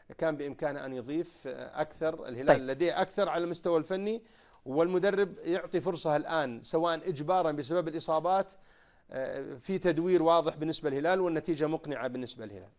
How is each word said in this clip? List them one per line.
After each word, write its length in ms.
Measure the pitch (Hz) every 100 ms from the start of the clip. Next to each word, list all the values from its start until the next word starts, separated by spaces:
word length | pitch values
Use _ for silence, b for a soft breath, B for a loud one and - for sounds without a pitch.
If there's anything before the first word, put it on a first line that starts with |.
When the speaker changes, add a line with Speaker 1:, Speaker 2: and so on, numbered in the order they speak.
| b -
Speaker 1:
كان 180 | 160 147
بإمكانه 500 | 143 135 151 143 135
أن 60 |
يضيف، 500 | 131 120 156 160 - 135
آه، 340 | 131 127 -
أكثر. 480 | 156 - 160 160 -
الهلال 180 | 120 143 139
Speaker 2:
طيب. 100 | 131
Speaker 1:
لديه 340 | 135 170 -
أكثر 260 | 190 - 185
على 160 | 165
المستوى 340 | 170 165 180 165
الفني، 440 | 156 190 202 226 b b b b -
والمدرب 680 | 139 170 180 196 196 196 -
يعطي 380 | 165 180 170 175
فرصة 360 | 165 165 160 147
الآن 460 | 156 160 135 117
سواء 460 | 120 165 170 160 190
إجبارًا 440 | 143 147 185 165
بسبب 360 | 147 127 175 165
الإصابات، 640 | 156 - 160 170 190 190 - b b b b b
آه، 440 | 131 131 139 147
في 240 | 135 - 185
تدوير 440 | 180 160 180 180
واضح 340 | 160 170 156 151
بالنسبة 340 | 160 156 151
للهلال 300 | 135 160 190
والنتيجة 460 | 180 156 151 143 151
مقنعة 420 | 156 151 127 127
بالنسبة 380 | 127 120 - 110
للهلال. 220 | 101 92